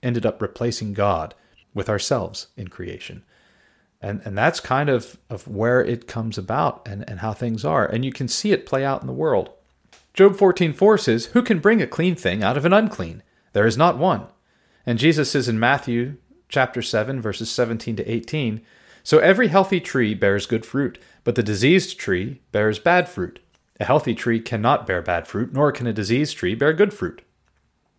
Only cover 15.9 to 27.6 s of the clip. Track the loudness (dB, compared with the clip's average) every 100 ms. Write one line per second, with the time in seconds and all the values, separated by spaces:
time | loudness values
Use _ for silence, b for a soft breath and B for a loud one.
15.9 | -2 -2 -8 _ _ -4 -2 0 -2 -2
16.9 | -2 -2 -4 -6 -6 -6 -2 -2 -2 -6
17.9 | -6 -4 -6 -4 -4 -4 -6 b b b
18.9 | b 2 4 6 4 4 4 2 0 -2
19.9 | 0 0 2 2 0 -2 -4 -4 -4 -4
20.9 | -6 b b -2 0 0 2 4 4 2
21.9 | -8 -2 -2 -4 -10 _ 0 0 0 2
22.9 | 2 0 -6 -8 -10 _ _ _ -8 0
23.9 | 2 2 -2 0 -2 -2 -2 2 0 0
24.9 | -4 -2 -4 -4 -6 -4 0 0 0 -4
25.9 | -4 0 0 0 -2 -4 0 0 2 0
26.9 | 0 -8 -8 _ _ _ _